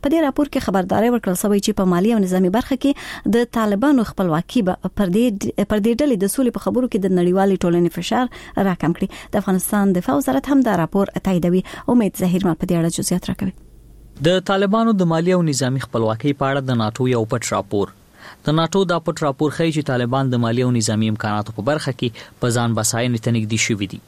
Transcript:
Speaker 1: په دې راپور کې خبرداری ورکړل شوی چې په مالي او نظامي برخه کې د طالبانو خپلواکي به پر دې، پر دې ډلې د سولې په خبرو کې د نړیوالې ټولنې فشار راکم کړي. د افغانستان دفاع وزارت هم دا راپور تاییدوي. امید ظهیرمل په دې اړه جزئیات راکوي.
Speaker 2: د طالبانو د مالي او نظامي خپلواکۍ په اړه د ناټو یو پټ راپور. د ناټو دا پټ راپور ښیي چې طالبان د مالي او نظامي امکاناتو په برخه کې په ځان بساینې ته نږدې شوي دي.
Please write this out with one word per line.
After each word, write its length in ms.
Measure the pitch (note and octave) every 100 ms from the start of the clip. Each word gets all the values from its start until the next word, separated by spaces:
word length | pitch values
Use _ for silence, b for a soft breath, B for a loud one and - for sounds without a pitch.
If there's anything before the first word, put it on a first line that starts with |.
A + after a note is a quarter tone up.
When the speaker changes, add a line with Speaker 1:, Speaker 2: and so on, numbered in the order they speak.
Speaker 1:
په 60 | C#4
دې 100 | E4 D4
راپور 200 | C#4 D4
کې 200 | C4+ A3+
خبرداری 420 | F#3+ F3+ G3 A#3
ورکړل 280 | A#3+ - F3+
شوی 180 | G#3 G3+
چې 120 | G3+ G#3
په 40 | F#3
مالي 200 | F3 G#3
او 40 | A#3
نظامي 320 | F#3 F#3 F#3 G#3+
برخه 200 | - C4
کې 160 | C#4 C#4+ B B - A3+
د 120 | A#3+ A#3
طالبانو 460 | G#3+ G3+ C#4 C4+ G#3+
خپلواکي 520 | - F#3 D#3 - B3+ F#3
به 220 | - F#3 -
پر 120 | F#3+
دې، 500 | F#3+ A#3+ G3+ - - G#3
پر 80 | G#3+
دې 140 | G#3+ A#3
ډلې 160 | D4 G#3+
د 40 | G3
سولې 160 | - B3 G#3+
په 40 | -
خبرو 220 | G#3+ B3+
کې 100 | G#3
د 20 | F#3 F3+
نړیوالې 380 | F3 F#3 G3 F#3
ټولنې 280 | F3 E3+ F3 -
فشار 300 | E3+ A3+ B3 B B - G3
راکم 240 | F3 -
کړي. 160 | F3 G3 B B
د 100 | G3+
افغانستان 500 | G3 F#3+ - G#3+ G3 F3+
دفاع 200 | G#3+ C#4+
وزارت 320 | C4+ C4 C4
هم 80 | C#4 A#3+
دا 80 | F3+
راپور 240 | E3 G3 G3 -
تاییدوي. 380 | F#3+ F3+ F3 F3+ B B -
امید 340 | B3 G3 -
ظهیرمل 320 | F#3 F#3 F#3+ D#3+
په 60 | F#3
دې 80 | E3+
اړه 100 | E3 -
جزئیات 300 | - F3+ -
راکوي. 220 | F#3 F#3+ - - - - - - - D3+
Speaker 2:
د 100 | F#3 F#3
طالبانو 400 | G3 G3+ A3 A3+
د 180 | G3+ F3
مالي 180 | E3 E3+ F#3
او 40 |
نظامي 380 | D#3+ C3 B2+ C3+ -
خپلواکۍ 460 | A#2 A2 A2 C#3+ C#3
په 60 | C3+
اړه 80 | C#3 C3
د 100 | A#2+
ناټو 240 | G#2+ G#2+ B2+ A#2+
یو 80 | A2
پټ 180 | B2 - G2+
راپور. 360 | - G2+ F#2+ - _ B B B -
د 100 | D#3+
ناټو 240 | D#3+ G3 F3+
دا 40 | E3+ E3
پټ 180 | E3 D3+
راپور 320 | C3+ D3+ -
ښیي 140 | E3
چې 180 | D3+ D3
طالبان 380 | B2 A#2+ C3 C3+
د 160 | B2 A#2
مالي 160 | A#2 B2
او 20 | B2
نظامي 340 | A2 G#2+ A2 G#2+
امکاناتو 420 | G#2+ G#2 G#2 A2
په 100 | A2
برخه 200 | D#3 C#3
کې 160 | A#2+ B2 B B -
په 160 | B2 A#2
ځان 240 | A#2 A2
بساینې 380 | A2 A#2 B2 A#2
ته 120 | A#2+ A#2
نږدې 220 | G#2+ A2 -
شوي 260 | G#2 G2
دي. 60 | -